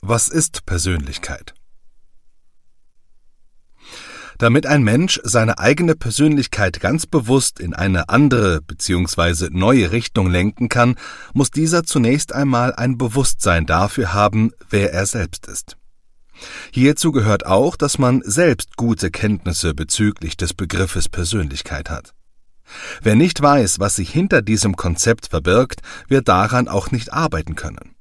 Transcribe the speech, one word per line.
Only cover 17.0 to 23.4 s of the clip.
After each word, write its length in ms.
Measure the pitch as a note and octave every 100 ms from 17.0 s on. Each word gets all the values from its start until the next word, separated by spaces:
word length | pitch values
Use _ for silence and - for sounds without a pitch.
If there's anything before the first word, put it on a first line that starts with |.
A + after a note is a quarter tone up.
| E3
gehört 320 | C#3 G#2+ G2+
auch, 320 | - F#2+ C#3+ -
dass 220 | D3+ -
man 240 | B2+ B2+
selbst 540 | - G#2+ F3 B2+ - -
gute 320 | A#2 A2 F#2
Kenntnisse 640 | - G#2+ G2+ F2+ E2 F2+
bezüglich 640 | D2 D#2 - G#2 G2+ D#2+ -
des 160 | F2
Begriffes 560 | - E2+ F2 F#2 F#2 -
Persönlichkeit 800 | - E2+ G#2+ D2+ C2+ - D#2+ D2
hat. 240 | D#2+ - - _ - - - - - - -
Wer 120 | A2+
nicht 280 | G#2+ E3+ -